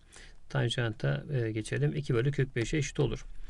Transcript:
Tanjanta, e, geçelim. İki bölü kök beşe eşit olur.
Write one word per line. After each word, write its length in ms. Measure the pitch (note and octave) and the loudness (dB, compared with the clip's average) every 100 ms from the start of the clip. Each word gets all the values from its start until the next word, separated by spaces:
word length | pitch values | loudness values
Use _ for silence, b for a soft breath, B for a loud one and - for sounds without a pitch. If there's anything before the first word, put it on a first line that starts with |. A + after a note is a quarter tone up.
| B B B B - | B B B B -4
Tanjanta, 760 | C3+ A#2+ - A#2 A2 C#3 C#3+ - | 0 2 2 0 0 0 0 0
e, 180 | C#3 A2+ | 0 0
geçelim. 440 | A2 G#2+ A#2 D3 D3+ | -2 -2 0 2 2
İki 180 | C#3+ | 2
bölü 180 | A#2+ C#3 | 2 4
kök 240 | C#3 B2+ A#2+ | 2 0 0
beşe 220 | A2+ D#3+ | 0 0
eşit 220 | C#3 - | 0 2
olur. 260 | C#3 - - B B | 0 0 -6 B B